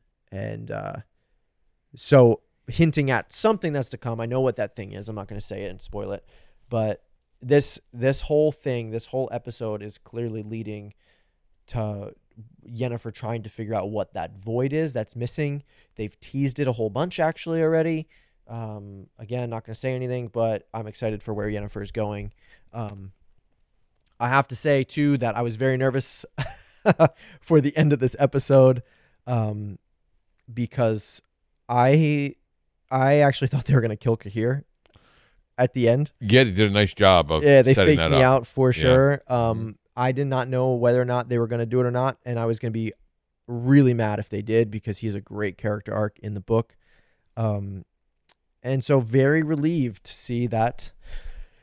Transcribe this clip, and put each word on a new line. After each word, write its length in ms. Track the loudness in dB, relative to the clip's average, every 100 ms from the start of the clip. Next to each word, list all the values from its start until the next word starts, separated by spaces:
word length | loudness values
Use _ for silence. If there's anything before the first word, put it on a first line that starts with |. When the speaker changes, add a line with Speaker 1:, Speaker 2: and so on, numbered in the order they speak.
| _ _ _
Speaker 1:
And, 380 | -12 -10 -10 -10
uh, 260 | -10 -10 -14 -18 _ _ _ _ _ _ _ _ -20
so 460 | 4 6 8 4 _ _ -8
hinting 420 | 2 2 2 0
at 220 | -2 -4
something 400 | -2 0 0 -2
that's 180 | -4 -6
to 80 | -10
come. 220 | -8 -6
I 60 | -4
know 160 | 0
what 160 | 0 -2
that 180 | -6 -8
thing 160 | -14
is. 160 | -12 -12
I'm 80 | -12
not 120 | -12
gonna 100 | -12
say 240 | -12 -10
it 60 | -10
and 120 | -12
spoil 300 | -14 -12 -10
it, 140 | -10 -12 _ _ _ _
but 380 | -4 -2 -4 _ _ _ _
this, 380 | 2 2 2 -6 -18
this 260 | -4 -2 -2
whole 300 | -2 0 0
thing, 400 | -2 -6 -6 -6
this 140 | -10 -8
whole 240 | -6 -6
episode 500 | -8 -12 -10 -8 -8
is 160 | -10 -18
clearly 460 | _ -10 -8 -8
leading 500 | -10 -10 -10 -12 -16 -20 _ _ _ _ _ _ -10
to 460 | -6 -4 -6 -10 -16 _ -20 -20 _ -16
Yennefer 440 | -6 -6 -6 -10
trying 300 | -10 -8 -8
to 60 | -10
figure 240 | -12 -6
out 160 | -4 -4
what 220 | -6 -6
that 240 | -8 -10 -10
void 360 | -6 -4 -2
is 180 | -2 -2
that's 240 | -4 -8 -8
missing. 480 | -8 -6 -6 -6 -12 _ _ -12
They've 220 | -12 -12
teased 400 | -10 -4 -4 -2
it 80 | -2
a 60 |
whole 160 | -2 -2
bunch 280 | -2 -4 0
actually 440 | -2 -2 -4 0
already. 480 | 2 2 0 -4 -8 _ _ _ -16
Um, 600 | -12 -12 -12 -14 -18 -20 _
again, 320 | -10 -8 -6
not 160 | -8 -12
gonna 100 | -8
say 180 | -6 -6
anything, 320 | -6 -6 -6
but 400 | -2 0 -2 -6
I'm 140 | -10 -10
excited 360 | -6 -6 -6
for 100 | -8
where 140 | -6 -4
Yennefer 340 | -6 -8 -10
is 100 | -8
going. 420 | -6 -4 -6 -10 -14 _ _ _
Um, 400 | -12 -10 -12 -18 -20 _ _ _ _ _ _ _ _ _ _
I 80 | 0
have 200 | 2 0
to 60 | -4
say 280 | 0 0
too 340 | 0 0 0 2
that 180 | 0 -2
I 40 |
was 140 | -4 -2
very 220 | -2 0
nervous 480 | 0 -2 -6 -12 -14 -10
<laughs> 220 | -10 -12 _ _ 0
<laughs> 240 | 4 2 2 -16 -20
for 220 | 2 4
the 140 | 4 2
end 160 | 2
of 60 | 4
this 160 | 0 0
episode, 640 | 0 0 4 6 6 4 -4 _ _ _ -4
um, 500 | -2 -2 -6 -10 -14 _ _ _ _ _ _ -14
because 680 | -8 -8 -2 0 -2 -6 -16 -20 _ _ _ -4
I, 680 | 2 6 6 4 0 -4 -8 _ _ _ _ _
I 260 | 0 4 6
actually 300 | 4 2 -2
thought 160 | -2 2
they 100 | 2
were 60 |
gonna 140 | 2 -2
kill 200 | -2 -2
Kahir 460 | -4 -2 -2 -2 -8 _ _ _ _ _ _ _ _ -2
at 160 | -2
the 160 | 2 4
end. 220 | 4 0 _
Speaker 2:
Yeah, 240 | 4 6
they 80 | 6
did 180 | 4 2
a 40 |
nice 200 | 4 2
job 380 | 4 6 6 6
of 120 | 2
Speaker 1:
Yeah, 180 | 8 8
they 120 | 8
Speaker 2:
setting 180 | 6 6 4
Speaker 1:
faked 120 | 4
Speaker 2:
that 20 |
Speaker 1:
me 60 | 4
Speaker 2:
up. 180 | 4 4
Speaker 1:
out 60 | 0
for 220 | 0 0
Speaker 2:
Yeah. 120 | 2
Speaker 1:
sure. 420 | 4 4 4 0 -2
Speaker 2:
Mm-hmm. 40 |
Speaker 1:
Um, 420 | -2 0 -2 -6 -12 _ -4
I 160 | -2
did 160 | -2 -2
not 200 | -2 -2
know 240 | -2 0
whether 280 | 2 2 2
or 40 | 2
not 240 | -2 -2
they 80 | -2
were 100 | -2
gonna 180 | -2 -2
do 140 | 0
it 40 | 0
or 60 |
not, 260 | 0 -2 -4 -8
and 140 | -4
I 60 | -2
was 140 | -4
gonna 120 | -4
be 220 | -4 -6 -8 _ _ _ _ -12
really 460 | -6 4 6 6
mad 260 | 2 0 -2
if 100 | -6
they 120 | -8
did 280 | 0 2 2
because 280 | -4 -8 -8
he's 160 | -6 -8
a 60 |
great 360 | -10 -6 -6 -4
character 360 | -6 -6 -4
arc 260 | -4 -4 -6
in 140 | -10
the 60 | -10
book. 360 | -2 0 -2 _ _ _ _ _ _ -4
Um, 500 | -4 -4 -6 -12 -16 _ _ _ _ _ _ _
and 220 | -4 -4
so 160 | 2 2
very 420 | 4 4 4 4
relieved 640 | 0 0 0 0 -2 -4 -16
to 80 |
see 320 | -18 -8 -4 -2
that 440 | 0 0 -2 -12 -16 -12 -12 -10 -12 -16 _